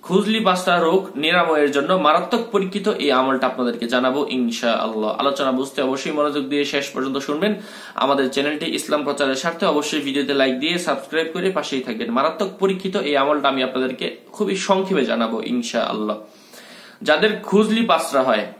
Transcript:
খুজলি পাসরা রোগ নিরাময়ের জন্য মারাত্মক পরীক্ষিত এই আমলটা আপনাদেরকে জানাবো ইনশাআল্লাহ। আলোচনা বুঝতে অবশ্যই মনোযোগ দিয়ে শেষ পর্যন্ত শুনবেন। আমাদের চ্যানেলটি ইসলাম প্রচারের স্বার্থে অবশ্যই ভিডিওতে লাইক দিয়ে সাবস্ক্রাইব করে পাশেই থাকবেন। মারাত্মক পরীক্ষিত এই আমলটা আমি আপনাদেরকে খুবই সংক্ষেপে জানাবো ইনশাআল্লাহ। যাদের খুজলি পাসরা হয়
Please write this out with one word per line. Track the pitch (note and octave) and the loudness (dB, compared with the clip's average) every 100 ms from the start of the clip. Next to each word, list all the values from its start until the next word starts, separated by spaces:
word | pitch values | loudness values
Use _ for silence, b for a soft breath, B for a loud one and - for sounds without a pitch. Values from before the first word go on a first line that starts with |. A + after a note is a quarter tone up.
খুজলি | - F#3 G#3 A3 | 2 2 2 2
পাসরা | G3 F3+ F#3 F3 | 2 2 2 4
রোগ | E3 F#3+ F#3+ C3+ | 4 2 0 -2
নিরাময়ের | D#3 F3 E3+ D3+ D3 | 2 2 4 4 4
জন্য | C3+ D3+ | 2 2
মারাত্মক | F#3 D3+ E3 F#3 A#3 A3+ | 4 4 4 2 -2 0
পরীক্ষিত | G3+ F#3 G3+ G3 - | -2 0 -2 -2 0
এই | C#3+ | 2
আমলটা | B2+ C3+ C3 C3 | 2 2 2 0
আপনাদেরকে | B2 B2 A2+ A#2+ | 0 -4 -2 -2
জানাবো | B2+ B2+ C#3 C#3 | 0 2 0 -2
ইনশাআল্লাহ। | C3 A#2+ A#2 A#2+ A2 A2+ A2 G#2+ - | -2 -2 -2 0 0 -2 -2 -4 0
আলোচনা | C#3 C#3 C3+ | -2 0 0
বুঝতে | B2+ C3+ - | 0 -4 -2
অবশ্যই | C3 C3+ E3 D3+ | -2 -2 -4 0
মনোযোগ | D3 C#3+ C3+ | 0 0 -2
দিয়ে | C#3+ | -2
শেষ | C#3+ C#3+ C#3 | 0 -2 -4
পর্যন্ত | C3+ C3+ C3+ | -4 -4 -4
শুনবেন। | C#3 D3 G3+ G#3 B B B | -4 -2 0 -2 B B B
আমাদের | - C3+ C#3 C3 | -2 2 2 2
চ্যানেলটি | C#3 C#3+ D3+ E3 | 0 -2 -2 -4
ইসলাম | - - D3+ | -4 -2 -2
প্রচারের | C#3+ C#3 C#3 C3 | -2 0 0 0
স্বার্থে | E3+ E3+ F3+ | -4 0 0
অবশ্যই | D3 D3 D#3 | 0 0 -4
ভিডিওতে | C#3 C3+ C3 | -2 -2 0
লাইক | C#3 C3+ B2 | 2 2 2
দিয়ে | D#3 F3 | -2 -2
সাবস্ক্রাইব | F3 C3+ - D#3 E3 | -2 -4 -2 -2 -2
করে | E3+ F#3 | -2 -2
পাশেই | E3+ D3 C3+ | -2 -4 -6
থাকবেন। | B2+ A2+ A2+ | -4 -6 -2
মারাত্মক | A#2+ D3 D#3+ G3 - | 0 0 -2 -6 0
পরীক্ষিত | G3 F#3 F#3+ F#3+ | -2 0 -2 -2
এই | D3 C#3+ | 0 2
আমলটা | C3+ D3 C#3 | 2 2 2
আমি | C3 | 0
আপনাদেরকে | B2+ C3+ C3 B2 - - - | -2 -2 -4 -4 -8 -8 -18
খুবই | - G3+ F#3+ | -4 -2 -2
সংক্ষেপে | - F#3+ F#3 F3+ | 2 2 2 0
জানাবো | A#2 A#2 A2+ A#2 | 2 0 -2 -2
ইনশাআল্লাহ। | - B2 A#2 A#2 - G#2+ G#2+ G#2+ B B B B B B B B | -4 -4 -2 -2 -2 -2 -4 -4 B B B B B B B B
যাদের | G#3 D3+ G#3+ G#3 | 2 4 4 0
খুজলি | - G3+ G#3 A3+ | 2 2 4 2
পাসরা | A3+ E3+ - C#3 | 2 2 2 2
হয় | C3 G#2+ G2+ - | 4 2 0 -10